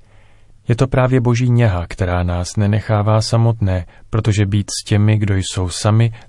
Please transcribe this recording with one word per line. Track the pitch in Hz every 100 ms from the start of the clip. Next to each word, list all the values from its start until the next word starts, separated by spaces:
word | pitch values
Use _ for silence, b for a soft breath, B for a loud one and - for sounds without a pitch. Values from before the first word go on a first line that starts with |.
| b b b b b b -
Je | 117
to | 131
právě | 131 127 131
Boží | 120 120 123
něha, | 120 113 90 85
která | - 92 90
nás | 90 87 90 -
nenechává | 101 101 - 104 104 110
samotné, | 110 117 113 113 98 92 85 B B
protože | 117 113 101 101
být | 104 -
s | - -
těmi, | 104 107 107
kdo | 101 98
jsou | - - 90
sami, | - 107 113 117 113